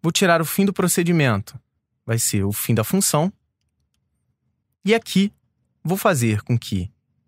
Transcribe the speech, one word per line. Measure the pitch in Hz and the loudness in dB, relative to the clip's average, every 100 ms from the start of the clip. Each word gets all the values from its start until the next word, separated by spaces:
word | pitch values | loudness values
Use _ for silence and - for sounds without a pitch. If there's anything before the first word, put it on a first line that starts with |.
Vou | 165 | -4
tirar | 170 190 165 | 2 4 2
o | 160 | 0
fim | - 196 | 0 0
do | |
procedimento, | 190 180 - 170 170 139 101 - - - _ _ _ - | 0 0 0 2 2 2 0 -4 -14 -20 _ _ _ -6
vai | 113 | -4
ser | - 107 | -2 -2
o | 98 | -2
fim | 107 - | -4 -2
da | 113 | -2
função. | 107 190 202 147 175 - _ _ _ _ _ _ _ _ _ _ _ _ _ _ | 0 -2 0 0 -2 -4 _ _ _ _ _ _ _ _ _ _ _ _ _ _
E | 190 226 | -2 0
aqui, | - 185 196 - _ _ _ _ | 0 0 0 -2 _ _ _ _
vou | 156 190 | -4 0
fazer | 220 160 117 107 | 2 2 2 0
com | - 120 | -2 -4
que | - 98 90 - _ _ | -2 -6 -6 -12 _ _